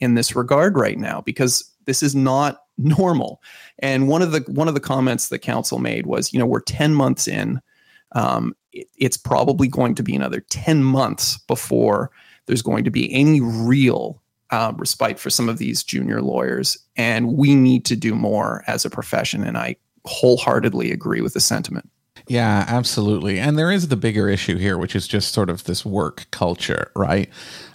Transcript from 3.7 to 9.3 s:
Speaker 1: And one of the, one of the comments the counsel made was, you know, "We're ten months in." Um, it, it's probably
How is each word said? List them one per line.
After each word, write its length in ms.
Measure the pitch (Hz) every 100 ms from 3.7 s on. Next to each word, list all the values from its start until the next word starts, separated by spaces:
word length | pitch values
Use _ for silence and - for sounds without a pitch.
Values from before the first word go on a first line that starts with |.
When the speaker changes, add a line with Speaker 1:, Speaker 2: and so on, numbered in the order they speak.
| -
Speaker 1:
And 280 | 135 131 135
one 140 | 160
of 100 | 175
the, 80 | 156 127
one 200 | 135 160
of 60 |
the 60 | 143
comments 480 | - 135 127 113 -
the 100 | 123
counsel 400 | - 123 - 62
made 280 | 62 57 -
was, 260 | - -
you 60 | 127
know, 80 | 120
"We're 140 | 117
ten 340 | - - 151
months 340 | 151 131 - -
in." 320 | - 110 131 _ _ _ _ _
Um, 420 | 123 117 - - - _
it, 160 | - - -
it's 200 | 127 -
probably 520 | -